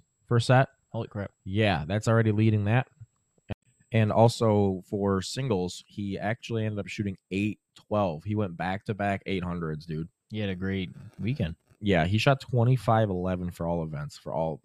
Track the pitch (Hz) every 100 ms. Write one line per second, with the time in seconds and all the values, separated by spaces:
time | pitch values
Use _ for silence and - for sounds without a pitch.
0 | _ _ - 120 - 127 139 _ _ 113
1 | 113 104 98 _ - 98 107 82 76 104
2 | 113 113 110 107 110 107 101 120 - -
3 | - _ _ _ - - _ _ _ 113
4 | 107 101 117 - 113 104 101 95 - 104
5 | 98 95 92 - 135 98 90 - - -
6 | 101 95 101 117 - 113 110 104 95 -
7 | 101 92 _ 95 107 98 _ _ - 104
8 | 98 78 98 104 101 85 85 98 - 101
9 | 101 98 - 98 87 87 80 78 82 78
10 | 82 _ _ 110 104 90 95 95 90 -
11 | - - 95 139 85 82 _ _ 104 87
12 | 80 107 143 139 - 123 117 127 - 113
13 | 107 92 90 92 90 - 85 85 80 76
14 | 73 - - - 80 76